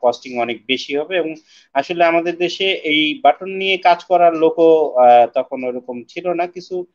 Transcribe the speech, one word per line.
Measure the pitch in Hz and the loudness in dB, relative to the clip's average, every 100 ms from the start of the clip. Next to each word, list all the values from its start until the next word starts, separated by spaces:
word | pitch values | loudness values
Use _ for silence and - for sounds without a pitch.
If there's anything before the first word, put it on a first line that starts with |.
costing | 123 120 131 120 | -2 -2 -8 -6
অনেক | 117 113 - | -6 -6 -6
বেশি | 127 - 143 | -6 -4 -6
হবে। | 156 185 | -4 -4
এবং | 156 156 _ _ _ | -6 -10 _ _ _
আসলে | 139 139 175 | -4 -4 0
আমাদের | 170 170 170 165 | 2 2 -2 -4
দেশে | 175 - 190 | -6 -2 -4
এই | 180 160 151 151 135 | -4 -2 -2 -2 2
button | 143 - 190 | 2 2 -6
নিয়ে | 190 190 185 | -6 -4 0
কাজ | 180 170 | 2 0
করার | - 175 170 | 0 2 2
লোকও, | 160 160 160 165 160 151 123 | 4 0 4 4 4 2 4
আহ, | 123 120 117 | 6 6 4
তখন | 131 127 131 | 0 -6 -8
ওরকম | 127 123 123 123 117 | -8 -8 -10 -14 -12
ছিল | 170 175 | -8 -6
না। | 170 175 | -4 -6
কিছু, | 180 - 180 180 | -10 -12 -10 -12